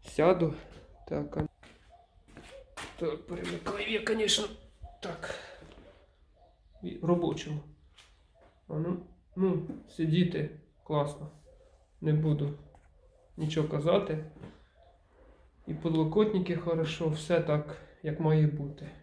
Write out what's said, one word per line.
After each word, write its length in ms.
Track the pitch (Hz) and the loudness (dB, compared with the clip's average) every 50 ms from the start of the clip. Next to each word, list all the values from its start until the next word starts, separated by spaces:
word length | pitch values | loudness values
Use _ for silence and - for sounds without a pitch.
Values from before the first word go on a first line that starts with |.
| _ | _
сяду. 480 | - - - 151 175 190 170 170 151 135 - - - - - - - - - - - | -4 0 4 6 6 6 6 2 0 -2 -6 -12 -18 -20 -20 -20 -20 -20 -20 -10 -6
Так, 280 | - 147 147 147 - | -4 -4 -4 -4 -4
а, 100 | 156 156 - _ _ - - - _ _ - - - - _ _ - _ _ - - - - - - - _ - - - - - | -6 -6 -6 _ _ -20 -20 -20 _ _ -20 -20 -20 -20 _ _ -20 _ _ -20 -20 -20 -20 -20 -20 -20 _ -14 -14 -14 -14 -8
так, 300 | - 170 156 147 160 - | -4 -4 -4 -4 -4 -8
перемикаю 680 | - 180 175 180 175 175 165 170 185 202 202 208 214 | -10 -8 -6 -6 -6 -6 -6 -6 -6 -6 -4 -4 -2
я, 100 | 220 208 220 | -2 -2 0
звісно, 380 | 226 220 226 214 196 - - 214 202 - - - - - _ - - - - | 0 0 2 2 2 2 2 0 -4 -8 -14 -20 -20 -20 _ -18 -18 -16 -10
так, 320 | - 180 165 - - - - - - - - - - - - - - - - - - _ _ _ _ _ _ _ - - _ _ _ _ _ - | -10 -10 -8 -8 -8 -10 -10 -10 -12 -16 -18 -20 -20 -20 -20 -20 -20 -20 -20 -20 -20 _ _ _ _ _ _ _ -20 -20 _ _ _ _ _ -12
в 220 | - 180 - - - | -12 -10 -10 -4 2
робочому. 560 | 160 175 170 170 156 - - - 151 151 147 - - - _ - - _ - - _ _ _ _ _ _ _ - - _ _ _ - | 2 2 2 2 0 -2 -4 -6 -6 -8 -8 -8 -12 -20 _ -20 -20 _ -20 -20 _ _ _ _ _ _ _ -20 -20 _ _ _ -8
А 60 | 151 | -4
ну, 220 | 156 160 175 185 175 - - - _ _ _ - | -4 -2 -2 -2 -4 -6 -14 -20 _ _ _ -2
ну, 300 | 185 185 185 175 156 - - - - - - | 2 2 2 2 2 -2 -4 -10 -12 -14 -14
сидіти 640 | - - 160 160 156 180 175 - - 151 147 151 - - - _ _ _ _ | -4 -2 2 4 6 4 4 4 2 -2 -4 -4 -6 -14 -20 _ _ _ _
класно. 460 | - 156 147 143 147 - - - - - - - - - - - - - _ _ _ _ - | 0 0 2 2 0 -2 -8 -12 -14 -14 -18 -20 -20 -20 -20 -20 -20 -20 _ _ _ _ -2
Не 120 | 160 156 | 2 2
буду 380 | 156 151 156 156 147 143 143 143 147 - - - - - _ - _ - _ - _ _ _ _ - | 4 4 4 4 2 2 0 -4 -4 -8 -14 -20 -20 -20 _ -20 _ -20 _ -20 _ _ _ _ -8
нічого 320 | - 156 156 156 160 151 156 | -6 -4 -2 0 0 0 0
казати. 560 | 156 147 147 170 185 202 196 - 156 156 156 - - - - - - - - _ _ _ - - _ _ _ _ _ - - - - _ - _ _ _ - | 0 0 2 4 4 4 2 0 -4 -6 -6 -10 -14 -16 -18 -18 -18 -20 -20 _ _ _ -20 -20 _ _ _ _ _ -20 -20 -20 -20 _ -20 _ _ _ -10
І 80 | - 156 | -10 -8
подлокотники 800 | 151 - 170 160 160 160 156 160 208 214 208 208 185 180 - 175 | -2 0 2 2 4 2 4 4 4 4 4 4 0 0 0 -2
хорошо, 520 | 165 - 170 170 160 160 151 - - 165 156 | -2 0 0 0 0 0 -2 -2 -2 0 0
все 320 | 151 - - - 175 165 | 0 -2 0 2 2 2
так, 360 | 160 - 147 147 151 - - - - - - _ | 4 4 2 0 0 -4 -10 -14 -14 -20 -20 _
як 180 | - 151 151 156 | -6 -6 -2 2
має 260 | 160 156 156 156 151 | 4 4 6 6 6
бути. 440 | 147 143 143 139 139 - - - - - - | 4 4 0 -6 -6 -8 -10 -14 -14 -14 -18